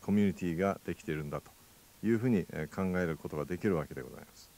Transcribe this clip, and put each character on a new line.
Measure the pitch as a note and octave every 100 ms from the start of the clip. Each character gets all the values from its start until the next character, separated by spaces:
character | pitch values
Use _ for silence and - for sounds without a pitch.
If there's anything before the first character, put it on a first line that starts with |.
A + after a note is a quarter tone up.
コ | -
ミ | G#2
ュ | G2+
ニ |
テ | E2+ F2+
ィ | E2+
が | G2 F#2+ -
で | E2
き |
て | -
い | D#2
る | D2
ん |
だ | D2
と | - - - - - - G#2
い |
う | A2+
ふ | B2+
う |
に、 | G#2+ D#2+
え、 | E2 D#2
考 | - F#2+ F2+
え | F2
る | D#2
こ | -
と | D#2
が |
で | C#2+ F2
き | A2
る | E2+
わ | C#2+
け |
で | -
ご | B1
ざ | B1+
い |
ま | -
す。 | - -